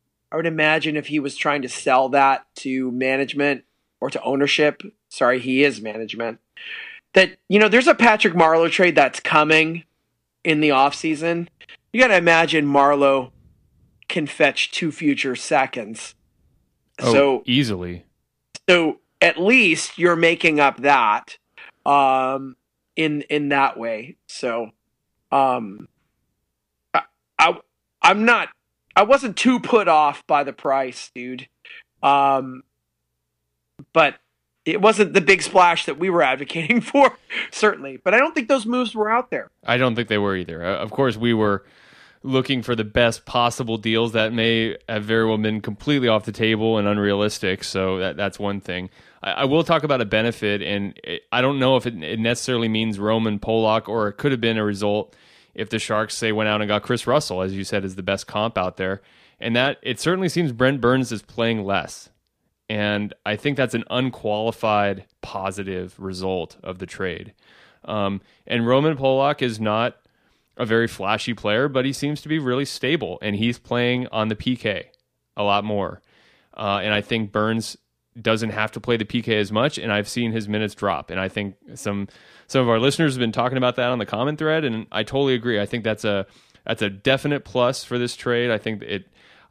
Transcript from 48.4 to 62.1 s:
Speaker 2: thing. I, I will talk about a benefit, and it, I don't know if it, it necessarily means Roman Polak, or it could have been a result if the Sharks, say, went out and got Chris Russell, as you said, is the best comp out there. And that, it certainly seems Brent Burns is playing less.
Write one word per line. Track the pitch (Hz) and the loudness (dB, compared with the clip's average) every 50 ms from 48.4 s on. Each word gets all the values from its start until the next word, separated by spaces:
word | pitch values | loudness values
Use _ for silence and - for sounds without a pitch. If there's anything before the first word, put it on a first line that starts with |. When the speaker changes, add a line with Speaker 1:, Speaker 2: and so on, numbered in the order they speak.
| 104 101 101 98 | -6 -6 -6 -6
Speaker 2:
thing. | - - 107 92 92 92 _ _ _ _ _ _ | -8 -8 -8 -8 -8 -10 _ _ _ _ _ _
I, | - 98 | -8 -6
I | - - 139 | -4 -2 0
will | 131 147 165 156 | 2 2 2 2
talk | - 165 156 | 2 0 0
about | 147 151 139 123 | 0 0 0 -2
a | 117 | 0
benefit, | 98 107 110 113 120 113 - 107 104 104 101 | 0 0 0 0 0 -2 -2 -2 -2 -2 -2
and | 80 85 101 101 101 95 - - - | -4 -4 -4 -4 -6 -8 -10 -12 -12
it, | - 87 - - - | -12 -12 -12 -8 -4
I | - 123 | -2 0
don't | 127 135 143 135 | 0 0 0 0
know | 127 131 131 | 2 2 2
if | 120 - | 2 0
it, | 120 117 85 | -4 -8 -8
it | 78 78 107 110 | -8 -8 -6 -2
necessarily | 113 117 120 - - 131 127 113 117 110 | -2 -2 -2 -4 -4 -4 -2 -2 -2 -2
means | 110 110 113 110 104 98 | -2 -2 -2 -2 -4 -4
Roman | 104 107 110 113 113 110 104 101 | -2 -2 0 0 0 -2 -4 -4
Polak, | - 113 113 113 110 107 110 113 - 98 | -4 -2 0 0 2 2 0 0 -2 -4
or | 110 113 104 101 | -4 -4 -4 -4
it | 101 | -4
could | - - 143 | -4 -2 -2
have | 131 113 | -2 0
been | 113 113 113 | -2 -2 0
a | 110 107 | 0 -2
result | 104 104 98 107 101 104 107 - - _ _ _ _ _ _ _ _ - | -2 -2 -2 -2 -2 -2 -2 -4 -6 _ _ _ _ _ _ _ _ -12
if | - 104 101 | -12 -8 -6
the | 113 107 | -6 -6
Sharks, | - - 110 107 110 107 - | -4 -2 -2 -2 -2 -4 -6
say, | - 117 110 | -4 -4 -2
went | 107 107 107 107 | 0 0 0 0
out | 107 107 | 0 0
and | 107 101 | 0 0
got | 104 104 | -2 -2
Chris | - - - - - | 0 -2 -4 -2 0
Russell, | 117 131 151 151 - 92 92 | 0 0 0 0 -2 -4 -4
as | 95 95 | -4 -4
you | 98 98 | -4 -6
said, | 95 - 107 101 95 | -6 -4 -4 -4 -4
is | 95 92 | -6 -8
the | 98 | -8
best | 92 98 98 - - | -4 -4 -4 -4 -6
comp | - - 104 110 113 - | -6 -4 -4 -4 -2 -2
out | 98 90 90 - - | -4 -4 -4 -4 -4
there. | 95 92 98 98 _ _ _ _ _ _ _ - | -4 -4 -6 -6 _ _ _ _ _ _ _ -10
And | - 117 117 | -4 -2 0
that, | 120 131 143 - - | 2 2 0 -2 -4
it | - 123 120 - | -6 -8 -6 -4
certainly | - 160 185 185 190 165 | -2 -2 -2 0 -2 -2
seems | - 170 170 139 | -2 -2 -2 -2
Brent | 117 113 127 131 143 131 | 0 0 2 2 2 2
Burns | 113 120 127 131 127 120 | 2 2 2 2 0 -2
is | 117 101 | -6 -10
playing | - _ - 117 113 113 113 107 98 | -10 _ -6 -4 -2 -2 -2 -2 -2
less. | 98 98 87 76 - - - - _ | -2 -2 -4 -4 -6 -12 -18 -20 _